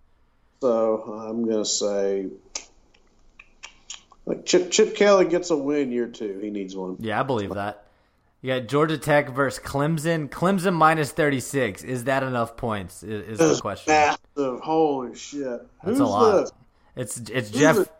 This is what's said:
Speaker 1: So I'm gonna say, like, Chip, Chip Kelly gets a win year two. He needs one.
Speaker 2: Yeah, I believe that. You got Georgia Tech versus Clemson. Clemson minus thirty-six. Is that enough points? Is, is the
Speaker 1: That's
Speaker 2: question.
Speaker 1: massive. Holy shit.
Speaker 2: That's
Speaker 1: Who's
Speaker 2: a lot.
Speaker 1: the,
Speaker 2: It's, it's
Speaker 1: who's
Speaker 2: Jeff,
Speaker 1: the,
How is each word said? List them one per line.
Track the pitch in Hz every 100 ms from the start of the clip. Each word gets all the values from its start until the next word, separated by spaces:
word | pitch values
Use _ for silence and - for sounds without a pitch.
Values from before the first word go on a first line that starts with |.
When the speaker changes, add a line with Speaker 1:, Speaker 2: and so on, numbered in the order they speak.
| _ _ _ _ _ _
Speaker 1:
So | 127 113 113 110 113 107 110
I'm | 113 113
gonna | 107 104
say, | - 104 101 98 98 95 - - - - _ _ _ _ _ _ - _ _ - _ - - _ - -
like, | - -
Chip, | 180 -
Chip | - 214 -
Kelly | 202 196 175
gets | 175 180
a | 151
win | 139 147 131
year | 120 117
two. | 120 107 98
He | 107
needs | 104 95 95
one. | 92 92
Speaker 2:
Yeah, | 110 107
I |
believe | 135 117 95
that. | 98 101 - _ _ _ _ _ _
You | 127
got | 127 110
Georgia | 147 156 151
Tech | 151 147 131
versus | 127 135 -
Clemson. | - 139 147 160 160 165 143
Clemson | - 175 196 190
minus | 165 156 160 143
thirty-six. | - 147 135 - 139 113 92
Is | - 127 120
that | 135
enough | 131 123 113 -
points? | 117 104 90 -
Is, | 95 107 98
is | 110
the | 160
Speaker 1:
That's | 123
Speaker 2:
question. | 107 95 156
Speaker 1:
massive. | 151 143 135 _ 143 135 120
Holy | 156 160 156 135 120 117
shit. | - 143
Speaker 2:
That's | 131 120 - _
Speaker 1:
Who's | 180 262
Speaker 2:
a | 110
lot. | 101 214 185 -
Speaker 1:
the, | - _ _ _ -
Speaker 2:
It's, | 123 123
it's | 110 131 104
Speaker 1:
who's | 113
Speaker 2:
Jeff, | 147 226
Speaker 1:
the, | -